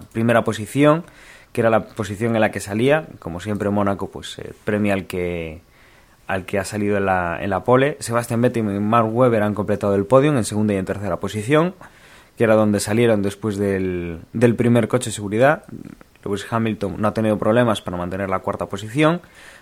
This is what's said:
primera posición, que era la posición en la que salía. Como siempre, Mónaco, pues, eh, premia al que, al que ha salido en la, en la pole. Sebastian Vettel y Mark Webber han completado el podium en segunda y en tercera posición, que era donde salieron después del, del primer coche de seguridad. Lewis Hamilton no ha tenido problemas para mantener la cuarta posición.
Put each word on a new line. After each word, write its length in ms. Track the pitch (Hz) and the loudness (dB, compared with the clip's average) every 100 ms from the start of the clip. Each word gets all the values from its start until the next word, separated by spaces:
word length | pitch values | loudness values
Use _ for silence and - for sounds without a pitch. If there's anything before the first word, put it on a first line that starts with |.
| 80 | -8
primera 320 | 113 117 117 | -2 2 2
posición, 600 | 113 104 104 135 147 160 - - - - - | 2 -4 -4 2 4 4 -2 -18 -20 -20 -8
que 100 | - | 0
era 100 | 113 | 2
la 140 | 110 - | 2 0
posición 480 | - 98 98 117 113 | -6 -8 -4 -2 2
en 60 | |
la 100 | 107 | 0
que 80 | - | -2
salía. 480 | - 107 131 156 160 - | -6 0 2 0 -2 -12
Como 220 | - 85 | -12 -8
siempre, 300 | 101 104 101 | -6 -4 0
Mónaco, 400 | 101 101 95 95 | 0 0 -2 -6
pues, 260 | - - - | -10 -14 -14
eh, 160 | - - | -14 -10
premia 300 | - 104 104 | -4 -2 0
al 140 | 98 87 | -2 -4
que, 540 | 92 87 87 82 80 - _ _ _ _ _ - | -4 -4 -4 -8 -12 -18 _ _ _ _ _ -6
al 180 | 95 90 | -6 -2
que 140 | 101 | -4
ha 60 | 95 | -2
salido 320 | 104 101 101 | -2 0 0
en 80 | 98 | 2
la, 320 | 92 85 78 | 0 -2 -4
en 80 | 98 | -4
la 140 | 92 | -2
pole. 340 | 104 127 139 151 | 2 2 2 -2
Sebastian 420 | - 120 117 117 | -4 -4 -2 0
Vettel 340 | 123 117 107 98 | 0 0 -2 -2
y 40 | |
Mark 280 | 104 117 110 | 2 2 2
Webber 300 | 113 127 113 | 2 2 4
han 140 | 104 101 | 0 -2
completado 400 | 101 101 104 98 | -2 -2 2 0
el 100 | 98 | 4
podium 320 | 131 147 139 | 4 4 2
en 60 | |
segunda 320 | 101 107 107 98 | 0 0 0 0
y 20 | |
en 80 | 95 | -2
tercera 320 | 95 101 82 | -6 -4 -4
posición, 560 | 98 104 107 151 175 - - - - - - - | -4 -6 2 2 2 -4 -18 -20 -20 -20 -12 0
que 60 | |
era 100 | 117 | 4
donde 260 | 110 107 101 | 6 4 2
salieron 440 | 104 110 120 104 | 0 2 4 2
después 340 | 98 95 110 101 | 0 -4 -4 -2
del, 640 | 101 98 92 90 85 80 - | -2 0 -2 -4 -6 -10 -8
del 200 | 120 120 | 2 2
primer 340 | 113 120 120 110 | 4 2 2 2
coche 220 | 127 110 | -2 -4
de 60 | 104 | -8
seguridad. 480 | 101 107 135 160 - - - - - _ | -4 2 2 2 -6 -18 -18 -20 -20 _
Lewis 220 | - 101 - | -6 -6 -4
Hamilton 480 | 117 113 107 98 85 | -2 -2 -2 -4 -2
no 80 | 107 | -2
ha 60 | 110 | 0
tenido 240 | 110 104 | 0 0
problemas 420 | 107 117 120 101 | 2 2 2 0
para 160 | - 90 | -4 -6
mantener 320 | 87 95 95 | -6 -6 -4
la 100 | 92 | -4
cuarta 280 | - 95 90 | -4 -6 -6
posición. 540 | 98 107 127 156 175 - - - - | -8 -6 2 2 2 -6 -20 -20 -20